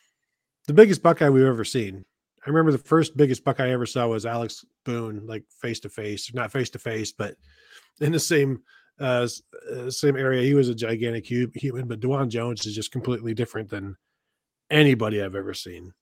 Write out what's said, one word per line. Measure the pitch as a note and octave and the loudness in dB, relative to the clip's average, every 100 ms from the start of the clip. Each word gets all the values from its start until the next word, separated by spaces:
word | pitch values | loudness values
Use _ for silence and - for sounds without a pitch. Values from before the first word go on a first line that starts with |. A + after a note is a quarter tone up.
| _ _ _ _ _ _ - | _ _ _ _ _ _ 4
the | |
biggest | D#3 G#3+ F#3 | 8 8 8
Buckeye | E3+ E3 D3 | 4 4 6
we've | C3 C3+ | 6 6
ever | A#2 G#2 | 2 -2
seen. | C3 G2+ F#2+ - _ _ _ | -4 -4 -8 -18 _ _ _
I | - | -2
remember | D#3 D#3+ | 2 4
the | C3+ | 2
first | - D#3+ D#3 C3 | 2 2 2 2
biggest | C#3+ B2+ | 2 2
Buckeye | C#3+ C3 B2+ | -2 -2 0
I | |
ever | B2+ A#2 | -2 -2
saw | C3 A#2+ | -2 -2
was | A2 A2+ | -2 -4
Alex | A#2 A#2 - - _ | -6 -6 -10 -20 _
Boone, | - A#2+ A2+ G#2+ A2 | -8 -6 -6 -10 -10
like, | A2 - _ | -12 -14 _
face | A#2+ A2+ | -8 -8
to | G#2 | -12
face, | - G#2 G2+ - | -10 -8 -8 -8
not | A#2+ A2 | -8 -4
face | C3+ A#2+ | -4 -4
to | - | -6
face, | A#2+ A2 G#2 | -6 -6 -6
but | - G2+ - _ _ _ - _ - | -6 -8 -10 _ _ _ -20 _ -4
in | D3+ | -2
the | E3 | 0
same, | - D#3 C#3 B2 _ _ _ - | 2 2 2 -2 _ _ _ -6
uh, | C3+ B2 | -2 0
s-, | A#2+ - _ - - B2+ | -2 -6 _ -18 -12 -10
uh, | B2+ | -10
same | - D3 C3+ | -2 -2 0
area. | C3+ B2+ | -2 0
He | C3 | 2
was | C#3+ B2 | 4 2
a | A2+ | 0
gigantic | A2+ A2+ A#2 A#2 - | -4 -4 -4 -4 -4
hu-, | B2 A#2+ - | -4 -4 -4
human, | C#3 B2 A#2+ | -8 -6 -8
but | A2 | -6
Dewan | B2+ C#3 B2+ | -2 -2 -2
Jones | A#2 A#2+ A2+ A2 | -4 -6 -6 -8
is | G#2+ | -8
just | - | -8
completely | B2+ B2+ A#2 A#2 | -6 -4 -4 -4
different | A2+ A#2 G#2 G2+ | -4 -6 -6 -10
than | G#2 G2 F#2+ _ _ _ _ _ _ - | -10 -12 -14 _ _ _ _ _ _ 0
anybody | D3+ D3 B2 G#2+ G#2 | 6 6 4 0 -2
I've | F#2+ G2 | -4 -6
ever | G2 | -8
seen. | G2 F#2 F2 F2+ - | -10 -12 -16 -18 -20